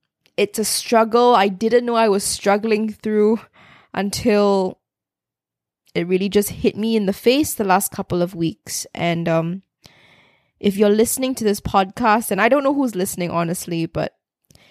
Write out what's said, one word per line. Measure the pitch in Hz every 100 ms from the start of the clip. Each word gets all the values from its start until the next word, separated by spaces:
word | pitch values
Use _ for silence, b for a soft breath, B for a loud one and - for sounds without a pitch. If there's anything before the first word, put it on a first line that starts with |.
| _ _ _ -
it's | 202 -
a | 208
struggle | - - 226 226 233 247 233
I | 202
didn't | 190 226 240 240
know | 233
I | 226
was | 202
struggling | - - 202 208 226 214 220
through | 208 214 214 208 226 b b b b b
until | - 196 - 233 208 202 196 185 - _ _ _ _ _ _ _ _ _ _ _
it | 175 175
really | 185 196
just | 202 202
hit | - 240 -
me | 226 226
in | 190
the |
face | 196 233 269 311
the | -
last | 190 185 -
couple | - 185 180
of | 175
weeks. | 180 165 - - - - -
And, | 170 170 170
um, | 165 165 190 _ _ b b b b b b b b
if | 202 196
you're | 208
listening | 214 233 - 262 262
to |
this | 214 208
podcast, | - 202 190 - 240 220 -
and | 190
I | 226
don't | 285
know | 269
who's | 285 262 180
listening, | 196 - 175
honestly, | 170 170 180 - 165 160
but | 156 156 _ _ _ _ b b